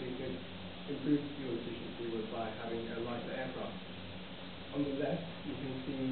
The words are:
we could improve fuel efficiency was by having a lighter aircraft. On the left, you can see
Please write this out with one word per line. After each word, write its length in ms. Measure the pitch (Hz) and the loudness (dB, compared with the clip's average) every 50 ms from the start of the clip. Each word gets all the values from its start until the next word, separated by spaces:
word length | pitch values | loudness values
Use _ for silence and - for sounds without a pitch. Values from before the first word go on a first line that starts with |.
| 127 | 0
we 80 | 123 123 127 | 0 -2 0
could 160 | 127 127 - - - - - - - - - - - | 0 -2 -2 -2 -4 -6 -6 -6 -6 -6 -6 -6 -4
improve 400 | 147 139 - 131 147 147 139 143 - - 139 | -4 -2 2 6 8 8 8 6 2 -2 -2
fuel 160 | 131 123 117 | 0 0 0
efficiency 560 | 110 113 117 117 117 113 - - 120 117 113 113 | 0 0 -2 -2 -4 -4 -4 -4 -2 0 0 0
was 160 | 110 107 - | 0 0 0
by 160 | - 113 113 110 110 - | 0 0 0 0 -2 -2
having 240 | 113 113 113 113 113 113 - | -2 0 0 0 0 0 0
a 80 | 117 | 0
lighter 320 | 117 120 120 117 117 113 - | 0 0 0 -2 -2 -2 0
aircraft. 400 | 127 131 127 - 110 101 98 92 90 - - - - - - - - - - - - - - - - - - - | 0 0 -2 -2 -2 -2 -4 -4 -6 -6 -6 -6 -6 -6 -6 -6 -6 -6 -6 -6 -6 -6 -6 -6 -8 -6 0 2
On 80 | 143 143 | 2 4
the 160 | 139 135 139 | 4 4 4
left, 240 | 143 - 175 - - - - - - 143 | 4 4 4 2 0 -2 -4 -4 -2 -2
you 80 | 127 | -2
can 160 | 127 135 131 127 - - 147 | 0 0 0 0 0 0 0
see 160 | 135 131 131 131 | 2 2 4 4